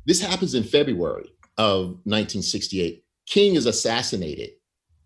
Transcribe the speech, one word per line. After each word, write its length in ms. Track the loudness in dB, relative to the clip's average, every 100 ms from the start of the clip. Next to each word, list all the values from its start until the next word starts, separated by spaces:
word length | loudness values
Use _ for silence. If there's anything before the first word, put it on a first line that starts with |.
| 0
this 160 | 2
happens 320 | 0 -2 0
in 100 | 0
February 680 | 2 2 4 0 -2 -4 -10 _ _ 0
of 400 | 2 2 -2 -6 -2
nineteen 380 | -2 -2 -4
sixty-eight. 600 | -4 -4 -4 -2 -4 -6 _ _ -2
King 300 | 4 4 4
is 100 | 2
assassinated 880 | 0 -2 -2 -2 -4 -6 -8 -12 -16 _ _ _ _